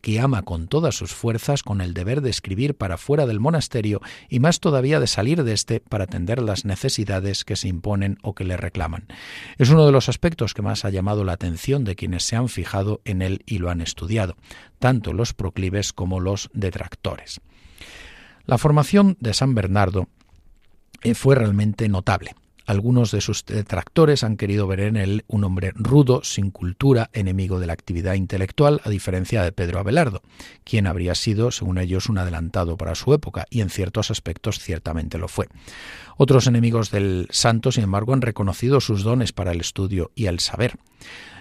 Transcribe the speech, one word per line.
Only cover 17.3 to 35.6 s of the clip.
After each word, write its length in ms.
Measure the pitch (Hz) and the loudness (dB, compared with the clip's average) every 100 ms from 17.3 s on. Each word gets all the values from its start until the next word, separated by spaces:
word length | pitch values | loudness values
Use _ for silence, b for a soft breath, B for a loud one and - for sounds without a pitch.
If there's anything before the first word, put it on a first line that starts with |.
| - - B B B B B B B B B - | -18 -18 B B B B B B B B B -2
La 120 | 127 | 2
formación 580 | 151 147 143 202 196 180 | 4 4 4 6 6 4
de 120 | 117 | -2
San 220 | - 131 120 | 0 2 2
Bernardo, 540 | 95 101 95 92 87 _ _ - - - _ - _ - | 2 2 2 0 -4 _ _ -20 -20 -20 _ -20 _ -4
eh, 100 | 226 233 | -2 2
fue 200 | 135 135 | 4 4
realmente 520 | 110 101 107 101 110 | 4 2 2 0 0
notable. 480 | 95 92 95 - - _ _ - | 0 0 -2 -4 -18 _ _ -2
Algunos 420 | 101 117 123 113 | 0 4 4 4
de 120 | 104 | 0
sus 220 | - 101 | -2 -4
detractores 800 | - 107 98 90 - - 151 143 | -4 -6 -2 -6 -2 4 6 4
han 140 | 113 104 | 0 0
querido 300 | 101 101 95 | 0 0 0
ver 140 | 95 | 0
en 140 | 104 110 | 0 0
él 300 | 98 104 - | 0 -2 -2
un 160 | 107 | 0
hombre 280 | 98 92 92 | 0 0 -4
rudo, 480 | - 110 139 131 127 | -2 4 6 6 2
sin 280 | - - 101 | 0 -2 -4
cultura, 580 | - 90 92 139 120 110 | -2 -6 0 4 4 2
enemigo 480 | 110 95 95 95 92 | -2 -2 0 -2 -2
de 60 | 87 | -4
la 80 | |
actividad 400 | 82 - 87 95 | -6 -6 -4 -2
intelectual, 680 | 98 90 95 95 - 147 147 | -2 -2 -2 -4 2 2 2
a 60 | - | 0
diferencia 520 | 98 - 92 92 113 | -4 -2 -4 0 0
de 80 | 85 | 0
Pedro 280 | - 87 92 | -2 -4 -2
Abelardo, 420 | 101 147 143 98 - B B B | 0 0 0 -4 -14 B B B
quien 220 | - 113 98 | -2 0 2
habría 300 | 87 87 87 | 0 -2 0
sido, 340 | - 104 120 | 0 0 0
según 300 | - 92 90 | -2 -2 -2
ellos, 280 | 90 92 - | 0 -2 0
un 120 | 101 | -2
adelantado 580 | 90 82 85 95 85 82 | -2 -4 -4 -2 -2 -4
para 160 | 85 | -6
su 220 | 82 - 151 | -4 2 2
época, 320 | - - - | 2 -10 -4
y 120 | 120 | -2
en 100 | 98 | -2
ciertos 400 | - 92 113 104 | -2 -4 -2 -4
aspectos 480 | - - 85 113 - | -4 -6 -6 -6 -6
ciertamente 580 | - 80 76 80 71 82 | -6 -6 -4 -6 -6 -6
lo 100 | 87 | -6
fue. 200 | - - B | -6 -6 B